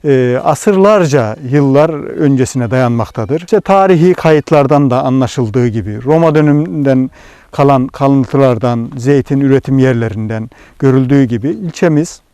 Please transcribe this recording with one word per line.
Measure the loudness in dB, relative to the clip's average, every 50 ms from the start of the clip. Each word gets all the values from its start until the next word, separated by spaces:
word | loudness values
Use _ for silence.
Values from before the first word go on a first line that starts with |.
| 0
e, | 0 0 2 2 0 -2 -2 -2
asırlarca | -2 -2 0 0 0 2 4 4 4 4 4 2 2 2 0 0 0 -6 -8 -8 -2
yıllar | 0 2 2 4 4 2 2 2 0 -6 -10 -10 -6
öncesine | -2 0 0 2 2 0 -2 -2 -4 -4 -2
dayanmaktadır. | 0 0 0 0 0 -2 -4 -6 -6 -10 -6 -4 -4 -6
İşte | -4 -2 -2 -2
tarihi | 0 2 2 2 4 4 4 4 4 2 2
kayıtlardan | 2 2 2 2 2 2 2 2 2 2 2 2 2 2 2
da | 0 0 -2
anlaşıldığı | 0 0 0 -2 -2 -2 -4 -4 -2 -2 0 -2
gibi | 0 -2 -4 -6 -6 -10 -8 -2
Roma | 0 2 2 2 2 2
döneminden | 2 2 2 0 0 -2 -4 -4 -4 0 0 0 0 0 -4 _ -16 -20 -20 -20 -20 _ _
kalan | -4 0 2 2 2 2 0
kalıntılardan, | -4 -4 -2 0 2 2 2 0 0 0 0 2 2 0 0 -2 -2 -2 -2 -6 -8 -10
zeytin | -6 -2 0 0 0 0 -2 -2 -2
üretim | 0 2 0 0 0 0 0 2
yerlerinden | 2 2 0 0 -4 -4 -6 -6 -8 -6 -6 -8 -10 -12 _ _ -20 -20 _ _
görüldüğü | 0 2 2 2 0 2 2 2 2
gibi | 0 -2 -4 -4 -6
ilçemiz | -6 -6 -8 -10 -4 -2 0 0 2 0 -2 -4 -8 -20 _ _